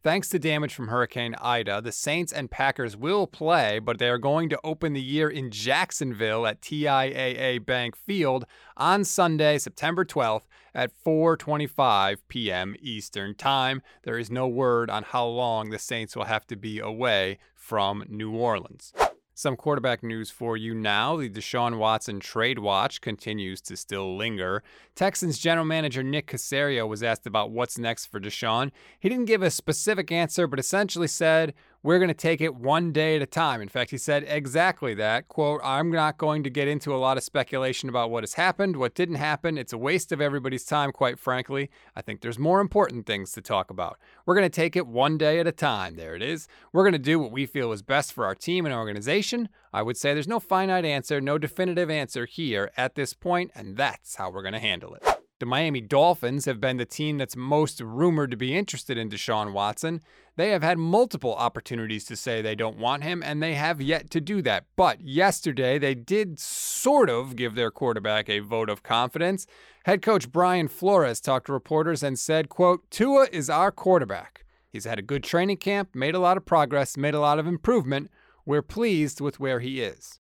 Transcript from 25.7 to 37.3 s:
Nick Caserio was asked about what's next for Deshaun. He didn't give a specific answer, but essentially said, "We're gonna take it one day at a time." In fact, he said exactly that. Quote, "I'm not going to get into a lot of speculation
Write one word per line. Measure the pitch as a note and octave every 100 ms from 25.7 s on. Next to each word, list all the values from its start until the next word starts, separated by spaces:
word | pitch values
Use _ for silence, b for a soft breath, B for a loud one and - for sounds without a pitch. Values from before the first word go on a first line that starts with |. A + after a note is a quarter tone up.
| D#3+ D3+ B2+
Nick | C3 D3 C#3+
Caserio | C3 - C#3 C#3+ C3 A2
was | G#2+
asked | A#2 A2 -
about | G#2+ G#2+
what's | A2 A#2+ -
next | A#2 A#2 -
for | G#2
Deshaun. | G2 - A#2 A2+ C3+ B B B
He | F#3+
didn't | B3+ A3+
give | G#3+
a | F#3
specific | - - D3+ - G3+ F#3
answer, | E3+ E3 - E3
but | C3+
essentially | - F#3+ G3+ E3+ E3+
said, | - D#3+ D#3+ D#3+ - b b
"We're | C#3+ F3+
gonna | F3+
take | D#3 D#3+ D#3+
it | D#3+
one | B2+ B2 D#3 E3+
day | D3+ D#3 D#3
at |
a | C#3
time." | - D#3+ B2
In | G2+
fact, | - A#2+
he | C3
said | - D3 C#3+
exactly | D3+ C#3 C#3 F3+ F3 C3+
that. | G#2 G#2+ A2+ C#3+
Quote, | - D3 D3
"I'm | C#3 C3+ E3
not | E3 D#3 D3+
going | D#3 D3+
to | C#3
get | C3 C#3
into | D3 -
a | C3+
lot | C3 C3
of |
speculation | -